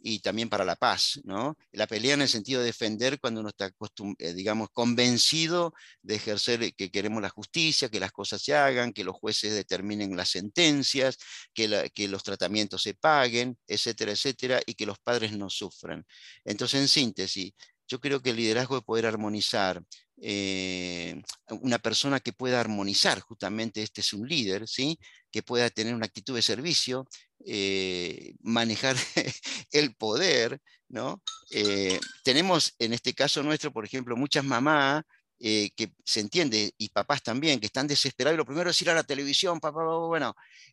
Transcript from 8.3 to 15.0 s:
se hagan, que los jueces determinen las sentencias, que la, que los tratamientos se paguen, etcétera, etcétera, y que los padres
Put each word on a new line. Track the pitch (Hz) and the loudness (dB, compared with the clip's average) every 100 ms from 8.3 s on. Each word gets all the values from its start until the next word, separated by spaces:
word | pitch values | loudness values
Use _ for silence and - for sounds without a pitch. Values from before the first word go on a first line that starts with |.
| 101 | -4
se | - | 0
hagan, | 147 139 123 120 | 4 4 2 0
que | 107 | -2
los | 95 90 | -6 -6
jueces | 107 107 104 | -4 -2 0
determinen | 107 92 92 101 104 101 87 | -2 -2 -4 -2 -4 -4 -2
las | 92 | -2
sentencias, | 90 104 - 165 143 127 139 131 - - - - | -2 -2 4 4 4 2 2 0 0 -10 -16 -8
que | - 110 | -2 2
la, | 101 67 | 2 0
que | - 104 | -2 -4
los | 98 | -4
tratamientos | - 98 90 107 104 92 | -6 -4 0 0 0 -2
se | 104 | -4
paguen, | 98 156 147 127 120 123 117 - | 0 4 4 4 2 0 -4 -4
etcétera, | 104 120 110 107 | -2 -2 -2 -2
etcétera, | 104 139 123 127 127 | -2 -2 -2 0 0
y | - | 0
que | 117 104 | -4 -6
los | |
padres | 98 | -4